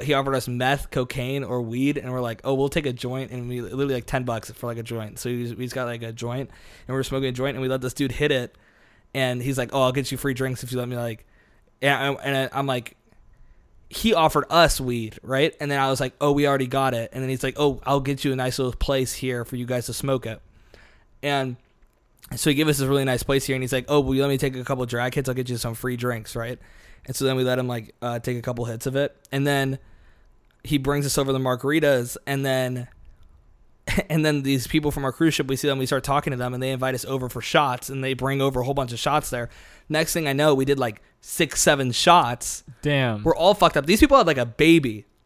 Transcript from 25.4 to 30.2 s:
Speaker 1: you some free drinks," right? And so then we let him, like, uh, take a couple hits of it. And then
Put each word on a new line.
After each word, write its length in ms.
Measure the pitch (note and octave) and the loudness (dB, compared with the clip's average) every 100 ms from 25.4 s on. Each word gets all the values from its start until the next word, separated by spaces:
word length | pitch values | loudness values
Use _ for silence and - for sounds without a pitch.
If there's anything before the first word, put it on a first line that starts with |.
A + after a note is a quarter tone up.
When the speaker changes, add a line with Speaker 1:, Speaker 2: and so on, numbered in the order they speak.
| B2 | -4
Speaker 1:
you 80 | A#2+ | -4
some 180 | A#2+ A2+ | -6 -6
free 200 | B2+ B2 | -6 -4
drinks," 400 | B2 A#2 G#2 B2 | -4 -4 -8 -8
right? 240 | A#2 B2+ - - - - - | -8 -10 -14 -20 -20 -18 -10
And 100 | B2+ | -2
so 80 | |
then 140 | C3+ C3 | 0 2
we 80 | B2+ | 2
let 120 | B2+ | 0
him, 120 | B2 | 0
like, 260 | A#2+ A2 - | -4 -8 -8
uh, 180 | B2 A#2+ | -6 -4
take 180 | B2+ B2 | -4 -4
a 40 | |
couple 240 | A#2+ A#2 A#2 | -4 -4 -6
hits 200 | A2+ C#3 | -6 -4
of 120 | C3+ | 0
it. 180 | C#3+ - _ | -2 -4 _
And 160 | C#3 C#3+ | -2 2
then 320 | C#3 C3+ C3+ - - - - | 2 0 -4 -10 -20 -20 -20